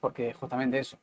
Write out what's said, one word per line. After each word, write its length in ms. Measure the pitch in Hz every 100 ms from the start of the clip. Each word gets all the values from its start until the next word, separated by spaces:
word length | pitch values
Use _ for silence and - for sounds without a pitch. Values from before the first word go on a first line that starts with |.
Porque 320 | 127 - 117
justamente 460 | - 131 127 131 135
eso 180 | 127 -